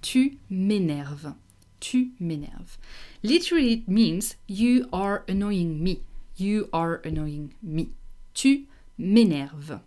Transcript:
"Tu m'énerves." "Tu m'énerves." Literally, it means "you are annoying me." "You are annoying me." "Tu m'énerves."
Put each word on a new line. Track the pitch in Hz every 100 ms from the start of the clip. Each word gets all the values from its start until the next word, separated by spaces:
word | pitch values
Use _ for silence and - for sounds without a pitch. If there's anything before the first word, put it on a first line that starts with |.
"Tu | - 254 269 277 -
m'énerves." | 185 196 208 175 147 143 147 151 143 _ _ _ _
"Tu | - 254 254 -
m'énerves." | 175 156 147 - 175 - - - - -
Literally, | 208 285 - 339 247
it | 226 226
means | 202 220 170 - - -
"you | 196 233 247 247
are | 180 196 202 -
annoying | 190 202 202 170 156
me." | 175 175 - - - -
"You | 190 214 -
are | 165 165 170
annoying | 165 156 151 147 147 -
me." | 196 156 - - - - -
"Tu | - 269 277 277 - - -
m'énerves." | 185 214 220 147 139 151 147 143